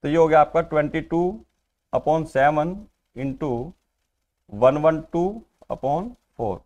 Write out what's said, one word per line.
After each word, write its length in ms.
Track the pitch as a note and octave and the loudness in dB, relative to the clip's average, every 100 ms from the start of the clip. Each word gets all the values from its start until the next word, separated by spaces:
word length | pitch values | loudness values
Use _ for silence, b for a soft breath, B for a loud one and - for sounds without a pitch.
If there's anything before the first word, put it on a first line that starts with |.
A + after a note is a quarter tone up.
तो 40 | C#3+ | 0
ये 80 | D#3+ | 2
हो 100 | D#3+ | 6
गया 120 | D#3 | 6
आपका 200 | D3 E3 | 4 2
ट्वेंटी 360 | E3+ D#3 D3 D#3+ | 0 -2 0 -4
टू 200 | - E3 F3+ A3 - _ _ _ _ | -4 -2 -2 -6 -18 _ _ _ _
upon 340 | B2+ - D#3+ D#3+ | -4 0 -2 0
सेवन 460 | C3+ C#3 D3+ D#3 F#3+ G#3+ _ _ - | 2 2 2 -2 -6 -14 _ _ -10
इंटू 360 | C3+ C3 D3+ A#2+ C#3 F#3 _ _ _ _ _ _ _ | -8 -6 -6 -6 -8 -14 _ _ _ _ _ _ _
वन 240 | G#2 B2 D3 | 2 2 4
वन 220 | D#3 D#3+ - | 0 0 -4
टू 120 | E3+ F3+ A3 - _ _ | -4 -4 -6 -18 _ _
upon 380 | - C3 D3+ A3 B3 _ _ | -8 -4 -4 -6 -14 _ _
फ़ोर। 240 | A2+ F2+ | -8 -8